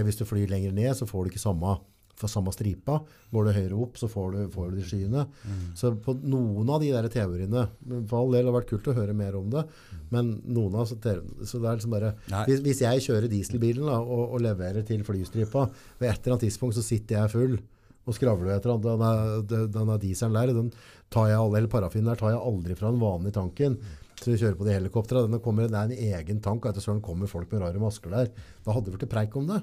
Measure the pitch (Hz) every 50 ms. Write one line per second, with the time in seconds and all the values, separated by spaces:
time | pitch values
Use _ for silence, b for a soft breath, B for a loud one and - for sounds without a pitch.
0 | 107 107 104 - 107 - 107 101 101 92 98 95 98 98 95 101 113 131 135 135
1 | 123 107 - 95 92 92 - 95 - 107 90 82 85 98 98 87 b b b b
2 | b _ - - - 104 - 107 95 92 92 - 110 104 92 - - - 147 151
3 | 151 B B B B B 117 110 104 107 101 101 95 92 95 107 120 120 - -
4 | 120 110 - 101 95 92 92 101 101 90 - 98 87 90 92 98 92 85 107 98
5 | 95 101 120 143 143 143 - - - 104 98 92 90 87 85 - - 123 113 104
6 | 107 135 131 131 147 139 135 131 123 110 101 101 110 123 147 156 151 143 131 117
7 | 113 110 - 127 104 92 87 87 95 98 113 123 117 110 - - - 120 123 123
8 | 113 104 120 117 123 127 123 123 123 123 120 120 110 - 113 101 - 147 127 120
9 | 104 101 104 104 101 98 98 95 95 104 123 156 156 156 B B B B 95 80
10 | 76 78 120 120 120 117 107 - - - 120 117 107 95 95 113 120 107 120 107
11 | - 117 98 87 - - - - - - - 120 117 113 117 110 104 117 113 104
12 | 107 110 107 B B B 98 98 107 127 135 135 139 143 131 - 127 113 123 131
13 | - - 120 107 113 117 107 101 92 - - 120 113 117 117 127 151 151 131 117
14 | 117 120 123 120 120 117 123 123 117 113 104 92 90 90 95 110 107 110 113 107
15 | 104 - 101 95 90 - - 110 107 107 - 139 135 - B B B B B B
16 | 123 120 104 - - 123 123 120 - 104 - - 131 123 104 117 113 - 117 107
17 | 107 - 113 104 107 107 107 117 127 127 123 104 - b b b b b b b
18 | - 123 113 - 135 123 107 87 90 95 98 98 - 120 120 110 104 117 113 110
19 | 113 113 113 110 110 110 107 110 107 101 117 110 110 107 101 110 110 110 110 104
20 | 101 95 92 - 120 113 107 110 123 131 123 117 117 117 B B B B B B
21 | B B - 117 110 107 107 110 113 107 104 107 113 107 113 117 92 87 - 110
22 | 107 117 120 120 113 107 117 117 92 123 107 92 85 87 90 - 110 110 123 120
23 | 113 104 92 85 90 101 104 104 92 90 - - 143 139 123 107 107 98 76 B
24 | B B B B - 120 120 101 117 107 95 82 101 107 101 95 92 95 - 117
25 | 107 - 127 127 120 107 113 113 - 120 107 107 113 113 110 101 107 110 123 -
26 | 117 107 95 85 76 85 107 107 - 98 107 113 - 117 95 98 - 110 104 104
27 | 104 104 82 87 101 101 - 85 87 - 107 104 92 85 87 101 110 107 107 -
28 | - 85 95 117 127 110 B B B B B B B 107 107 127 113 98 92 101
29 | - 110 113 110 107 110 - 139 139 165 208 196